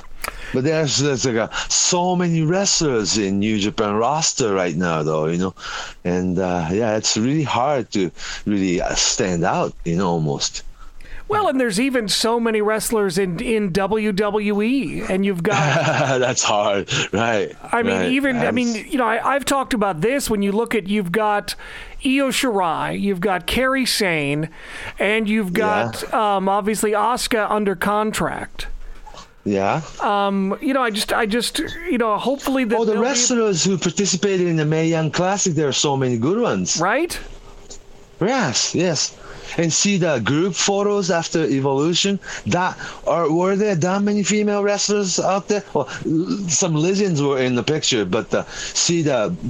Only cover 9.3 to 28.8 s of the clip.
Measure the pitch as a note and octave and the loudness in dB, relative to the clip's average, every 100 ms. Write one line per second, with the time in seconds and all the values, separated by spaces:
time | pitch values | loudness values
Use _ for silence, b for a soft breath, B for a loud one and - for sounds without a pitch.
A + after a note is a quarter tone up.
9.3 | F2 F#2 E3 B2+ - E2+ E2+ F#2 E2+ D2+ | 0 0 0 -2 -4 -4 0 0 0 0
10.3 | C2 - - - - - - B B B | -2 -4 -8 -12 -14 -16 -14 B B B
11.3 | G#4 F#4 C4 A#3+ F#3 C4+ B3 G#3 - A3+ | 0 2 2 0 2 2 0 0 0 2
12.3 | A#3 A3+ A3 G#3 G#3+ - A3 G3 E3 F#3+ | 2 2 2 2 0 0 0 2 2 0
13.3 | E3 B3+ A3 G3+ G3 F#3+ A3 G#3+ F#3+ G#3 | -2 0 0 2 0 0 0 0 2 2
14.3 | G#3+ G#3 G#3 A3 C4+ D#3+ C#3 A2+ F#3+ G3 | 2 0 2 2 0 -2 -4 -2 0 0
15.3 | F3 E3+ G3 D3 D#3 D3+ - C3+ C3 B2+ | 0 0 2 2 2 2 0 2 2 2
16.3 | B2 - G#2 G#2 G2+ F2 D3 B G2 A#2 | 2 2 2 2 0 0 -4 B 0 2
17.3 | A2 D#2+ - - A#3 A#3 - - C4+ C#4 | 2 0 -6 -4 0 2 2 2 2 2
18.3 | A#3+ A#3+ A#3 A#3+ A3 - B3+ A3+ A3+ - | 0 0 0 0 -2 -4 0 0 0 0
19.3 | C#4 - C#4 B3 A#3 G3+ D#3 G#3+ C#4 - | -2 0 -2 0 0 0 2 0 0 0
20.3 | G#3+ G3+ G3+ A3+ A3 F#3 G#3 F3 A3 G#3+ | 0 0 0 0 -2 0 -2 0 0 0
21.3 | G#3 G3+ - B B B B C4 C4+ C4+ | 0 -4 -12 B B B B 0 2 2
22.3 | - C4 G3 E3+ C#3 D3 F3+ G3 F3+ G3+ | 0 0 2 0 0 -2 -2 -2 0 0
23.3 | F3+ F3 A#3+ C4 C4 A#3+ - F#3+ D#3+ C#3+ | 0 0 0 2 2 0 0 0 0 0
24.3 | D3 D#3+ B B B B B G3+ A3 G#3 | -2 -4 B B B B B 0 2 2
25.3 | A3 F#3+ F3+ G#3+ G#3 A#3 - - C4+ G#3+ | 0 0 0 2 2 0 -4 -4 0 2
26.3 | G3 F#3+ G3+ G3+ G#3 G#3+ G#3 G#3+ B3+ - | 2 2 0 0 0 0 2 0 0 0
27.3 | A3 G3+ G#3+ G3+ F3 G3+ G#3 G#3+ - D3+ | 0 0 0 0 0 0 0 0 -2 -2
28.3 | - - - - - | -4 -8 -10 -8 -8